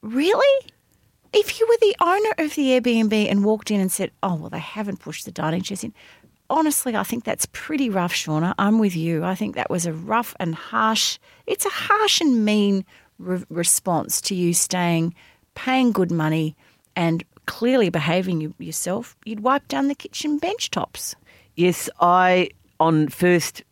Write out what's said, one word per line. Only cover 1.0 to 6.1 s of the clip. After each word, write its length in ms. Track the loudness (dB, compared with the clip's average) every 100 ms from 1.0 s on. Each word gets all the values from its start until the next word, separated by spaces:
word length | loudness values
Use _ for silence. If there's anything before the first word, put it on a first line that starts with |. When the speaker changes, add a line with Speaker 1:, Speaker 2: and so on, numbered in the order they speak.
| _ _ _
Speaker 1:
If 280 | 0 0 0
you 80 | 2
were 80 | 4
the 140 | 4 4
owner 340 | 2 2 0 0
of 120 | -2 0
the 240 | 2 4
Airbnb 500 | 4 2 2 2 2
and 140 | 2
walked 260 | 2 0 0
in 100 | 0
and 120 | 0
said, 180 | -2 -6 _
"Oh, 100 | -4
well, 160 | -4 -6
they 80 | -10
haven't 400 | -10 -8 -8 -8
pushed 260 | -12 -12
the 60 | -12
dining 320 | -6 -2 -2
chairs 220 | -4 -8
in," 100 | -10 -14 -20